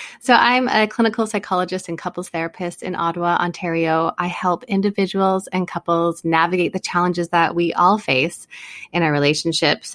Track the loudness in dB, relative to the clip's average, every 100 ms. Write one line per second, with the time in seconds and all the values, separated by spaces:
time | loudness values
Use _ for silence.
0 | -16 -4 4 4 6 2 2 2 2 2
1 | 0 2 -2 -2 -2 -2 0 -4 -6 -8
2 | -6 -6 -6 -4 -6 -6 -8 -6 -6 -2
3 | -2 0 0 2 0 -4 -4 0 2 2
4 | 0 -2 -4 -2 -2 -2 -2 0 0 0
5 | -2 2 2 0 -2 -4 -4 -4 -2 0
6 | 0 -2 0 2 2 2 0 -2 -4 0
7 | 0 0 0 0 0 0 -2 2 2 2
8 | 2 0 0 -4 -16 -20 -18 -18 -6 0
9 | 2 4 2 2 0 0 0 0 -4